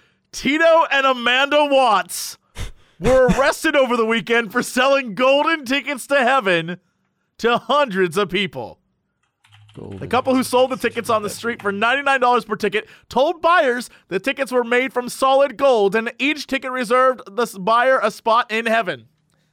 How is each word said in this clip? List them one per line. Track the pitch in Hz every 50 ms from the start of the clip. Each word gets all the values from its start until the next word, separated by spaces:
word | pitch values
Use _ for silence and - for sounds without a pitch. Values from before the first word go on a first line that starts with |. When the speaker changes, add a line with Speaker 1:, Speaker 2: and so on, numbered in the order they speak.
| _ _ _ _ _ _
Speaker 1:
Tito | - - - 262 294 311 330 330 320 330 320 -
and | 269 277 269
Amanda | 269 254 240 233 240 247 262 277 285 294 294 302
Watts | 285 277 269 262 233 208 185 175 180 - - - - - - _ _ - - - - - - _ _ _ -
were | 165 233 262 262 262
<laughs> | 247 180 240
arrested | 262 294 - - - 320 302
over | 285 262 233 240
the | 233 220
weekend | 220 226 226 170 - 226 233 233 190
for | - 247
selling | - - - 254 254 277 277 277 262 233 190
golden | 165 254 269 277 285 294 311 330 311 269
tickets | 226 269 277 226 269 285 240 - -
to | 277 285
heaven | 247 233 269 262 208 190 180 165 160 165 175 - _ _ _ _ _ _ _ _ _ _ _ -
to | - 233 240 214
hundreds | - - 269 294 285 254 180 190 185 175 147
of | 196 208 170
people. | 180 208 202 170 - 135 113 92 78 _ _ _ _ _ _ _ _ _ _ _ _ _ _ _ _ _ _ _ _
Speaker 2:
Golden | - - - 98 95
Speaker 1:
The | -
couple | - 220 247 254 262 254
who | 262
sold | 233 - 240 247 254 262
the | 262
tickets | - - 233 - 233 - -
on | 233 214
the | 208 202
street | - - - 233 226 -
for | 196 202
ninety-nine | 196 202 220 233 262 277 277 277 269 269
dollars | 254 247 247 233 -
per | - 214
ticket | - - 202 202 - - - - - _ -
told | - 233 269 320 359 320
buyers | - 330 349 359 311 254 240 247 226 - _ _ _ -
the | 175 190
tickets | 190 269 277 - 269 -
were | 254 247 240
made | 233 247 247 254 254
from | - 247 247 233
solid | - - 269 262 269 269 277 285 226
gold | 180 277 277 247 220 202 196 185
and | 226 226 233 - -
each | 247 285 311 294 -
ticket | - 269 269 - 262
reserved | 254 254 247 190 247 254 262 262 254 208 -
the | - 196 226
s-, | 240 233 - 190
buyer | 180 220 226 233 247 262 262 254
a | 190 220
spot | - - - 226 220 233 226 -
in | 214 226 233
heaven. | 226 220 226 220 180 151 120 110 _ _ _ _ _ _ _ _ _